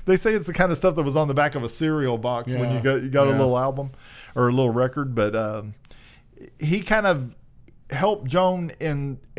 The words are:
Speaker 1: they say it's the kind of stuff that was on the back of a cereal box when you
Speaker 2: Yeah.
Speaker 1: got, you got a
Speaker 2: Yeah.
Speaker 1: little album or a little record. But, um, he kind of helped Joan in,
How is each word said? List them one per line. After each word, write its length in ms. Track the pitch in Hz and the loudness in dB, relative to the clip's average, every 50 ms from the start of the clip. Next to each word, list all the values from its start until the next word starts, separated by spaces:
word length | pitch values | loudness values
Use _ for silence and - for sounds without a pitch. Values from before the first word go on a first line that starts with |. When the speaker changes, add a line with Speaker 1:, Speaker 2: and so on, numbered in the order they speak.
| - | 0
Speaker 1:
they 120 | 180 185 185 | 2 2 2
say 160 | - 220 220 | 2 2 0
it's 140 | 214 165 160 | 0 -2 -2
the 60 | 165 | 0
kind 180 | - 180 185 | 2 2 2
of 60 | 170 - | 2 2
stuff 180 | - 185 170 | 2 2 2
that 80 | 165 151 | 2 0
was 120 | 139 139 | 0 0
on 120 | 156 156 147 | 0 0 0
the 60 | 135 | 2
back 180 | 143 147 147 139 | 0 0 0 0
of 100 | 143 117 | -4 -6
a 60 | 113 | -6
cereal 480 | - - 160 156 156 151 143 127 120 113 | -4 -2 -2 0 0 0 0 0 -2 -2
box 340 | 110 123 123 120 120 123 127 | -2 -4 -4 -4 -4 -4 -4
when 160 | 123 123 127 | -2 -2 -2
you 60 | 127 127 | -2 0
Speaker 2:
Yeah. 40 | |
Speaker 1:
got, 220 | 113 135 135 131 120 | 0 2 0 0 -2
you 60 | 135 | 0
got 180 | 135 143 139 139 | 2 4 4 4
a 40 | |
Speaker 2:
Yeah. 60 | 135 135 | 4 4
Speaker 1:
little 200 | 135 127 123 123 | 4 2 2 2
album 340 | 131 135 135 135 139 135 131 - - - - - - - - | 0 -2 -2 -4 -8 -10 -12 -16 -20 -20 -20 -20 -20 -8 -2
or 120 | 123 123 123 | 0 2 2
a 40 | |
little 200 | 123 131 135 120 | 4 4 2 2
record. 420 | 113 120 127 127 123 147 143 135 123 | 2 2 0 0 0 -4 -6 -4 0
But, 220 | 113 104 104 104 | 0 0 0 0
um, 400 | 113 110 107 107 107 104 107 104 - - - - - - - - - _ _ - - - - - - | -2 -2 -4 -6 -8 -10 -12 -14 -18 -20 -20 -20 -20 -20 -20 -20 -20 _ _ -20 -20 -20 -20 -12 -6
he 220 | 151 151 170 208 | -2 0 0 0
kind 240 | 180 - 214 220 208 | 0 0 0 2 4
of 300 | 196 175 143 127 120 - - - - - - - - - - - - | 2 2 2 -2 -6 -12 -16 -20 -20 -20 -20 -20 -20 -20 -20 -12 -8
helped 360 | - 135 170 208 208 202 - 127 | -4 0 0 0 0 -2 -4 -2
Joan 440 | 127 180 185 185 185 180 175 165 - - | 0 2 2 2 2 0 -4 -8 -8 -6
in, 400 | - 160 147 143 139 139 135 131 - - - | -4 -4 -4 -4 -4 -6 -8 -10 -14 -14 -14